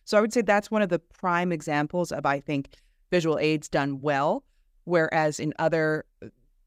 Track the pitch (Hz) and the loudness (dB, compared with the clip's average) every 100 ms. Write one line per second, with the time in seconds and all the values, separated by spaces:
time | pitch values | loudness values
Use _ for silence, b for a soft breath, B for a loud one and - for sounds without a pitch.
0 | - 208 214 240 202 202 - 220 160 170 | 0 2 2 0 2 0 0 -2 0 -2
1 | - _ 185 175 180 165 156 147 151 180 | -4 _ -2 0 0 -2 -2 -2 0 -2
2 | 170 147 143 143 - 143 139 b b b | -4 -2 -2 -2 -2 -4 -4 b b b
3 | _ 180 160 147 151 156 - 156 139 135 | _ 0 2 2 0 0 -2 -2 -2 -2
4 | 147 139 151 262 - _ _ _ 170 170 | -2 0 0 -2 -6 _ _ _ 0 2
5 | 160 160 156 143 151 - 160 160 156 156 | 2 2 0 0 -6 -2 0 2 0 -2
6 | - _ - - _ _ | -6 _ -20 -20 _ _